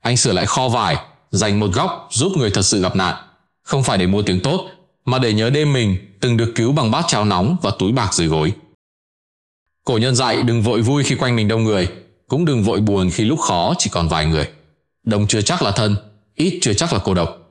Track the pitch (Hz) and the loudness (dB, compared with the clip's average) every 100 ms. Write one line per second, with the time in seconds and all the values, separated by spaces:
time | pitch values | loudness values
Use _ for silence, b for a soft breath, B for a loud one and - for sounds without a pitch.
0 | 120 120 123 92 92 - 131 120 98 76 | 0 0 2 0 0 0 0 0 0 -2
1 | - _ _ 98 107 104 104 95 180 - | -6 _ _ -2 0 0 0 -2 -4 -6
2 | - 104 165 190 113 95 92 107 92 95 | -8 -4 -2 0 0 0 0 0 0 0
3 | 92 82 - _ _ _ - 143 131 104 | -2 -4 -14 _ _ _ -4 -2 0 0
4 | 90 98 101 92 127 185 - - _ _ | 2 2 0 0 0 -2 -4 -18 _ _
5 | - 127 120 107 110 143 151 135 110 92 | -4 0 0 0 0 2 2 2 0 -2
6 | - - 127 117 117 117 117 143 113 131 | -4 -6 0 0 0 0 0 2 0 0
7 | 185 117 104 92 101 175 101 - 95 131 | 0 0 0 2 0 0 -2 -2 0 0
8 | 101 - 82 78 78 - - _ _ _ | -2 0 0 0 0 -4 -12 _ _ _
9 | _ _ _ _ _ _ _ _ - 117 | _ _ _ _ _ _ _ _ -2 0
10 | 127 123 127 113 120 117 107 117 113 143 | 2 2 2 0 0 2 2 2 2 2
11 | 135 127 131 117 107 113 110 101 90 - | 0 0 0 0 0 2 2 0 -2 -6
12 | - _ _ 135 170 131 101 98 107 101 | -20 _ _ 0 0 2 2 2 2 2
13 | 92 82 110 156 - 87 87 175 104 - | 0 0 0 0 0 0 0 -2 -2 -2
14 | 82 82 78 78 - - _ _ _ _ | 0 0 0 0 -2 -8 _ _ _ _
15 | - 104 104 110 101 175 - - 107 104 | -2 0 0 0 0 0 0 0 0 -2
16 | - - _ - 170 - - 101 165 120 | -6 -20 _ -2 -2 0 -2 0 0 -2
17 | 101 90 82 - - | 0 0 -2 -6 -20